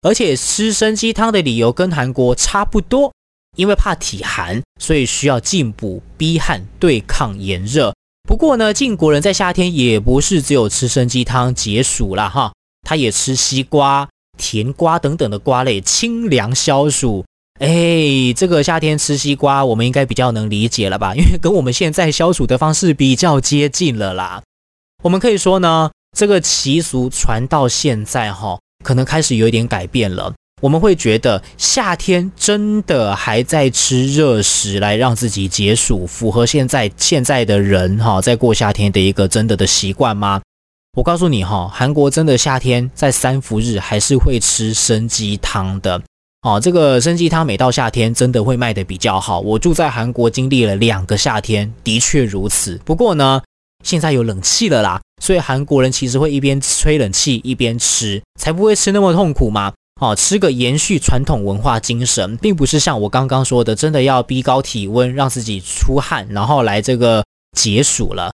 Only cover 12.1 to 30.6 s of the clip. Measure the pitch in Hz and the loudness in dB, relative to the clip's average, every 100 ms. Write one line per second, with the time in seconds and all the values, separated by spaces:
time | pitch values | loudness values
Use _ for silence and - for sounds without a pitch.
12.1 | 92 101 139 113 - _ _ - 156 120 | -2 -2 -2 -4 -8 _ _ -4 -2 0
13.1 | - - 131 - 131 131 151 139 139 139 | -2 -2 -2 -2 -2 0 2 2 2 -2
14.1 | _ _ - - - 131 - 165 165 143 | _ _ -12 -6 -4 -4 -2 0 0 -2
15.1 | 165 123 101 - 127 131 101 - - 233 | -2 -4 -2 -2 0 0 -2 -2 -2 -2
16.1 | 233 226 131 104 127 - 139 147 - 127 | -4 0 0 0 -2 0 2 2 0 -2
17.1 | 98 - _ _ - 139 170 170 165 151 | -2 -8 _ _ -4 0 2 2 2 2
18.1 | 135 127 117 185 160 147 165 156 151 - | 2 2 0 2 2 2 0 0 0 0
19.1 | 143 143 139 139 139 135 110 120 131 135 | -2 -2 0 2 2 2 2 2 0 0
20.1 | - 127 110 107 104 117 - 98 95 98 | 0 0 0 -2 -2 -2 0 -2 -2 -4
21.1 | 117 175 190 170 196 127 123 165 156 165 | 4 4 4 2 2 0 0 0 2 0
22.1 | - 170 180 123 123 156 156 180 143 135 | 2 0 2 0 2 2 2 2 2 2
23.1 | 127 180 139 - 147 143 - 170 113 98 | 4 2 2 2 0 0 0 -2 -2 -4
24.1 | 92 90 90 - _ _ _ _ _ 175 | -4 -8 -10 -16 _ _ _ _ _ -2
25.1 | 185 247 202 185 190 175 165 156 _ _ | 0 2 0 2 2 2 2 0 _ _
26.1 | - 208 196 - - 135 156 160 131 123 | -2 2 2 2 -2 0 0 0 -4 -4
27.1 | - - 113 131 156 127 - 151 110 107 | 0 0 0 0 0 2 0 -2 -2 -4
28.1 | 131 107 95 104 90 _ _ - 127 127 | -4 -4 -6 -8 -8 _ _ -2 0 2
29.1 | 160 156 113 110 117 117 101 90 127 104 | 0 0 2 2 2 -2 -4 -2 -2 -2
30.1 | 92 92 - _ _ | -4 -8 -10 _ _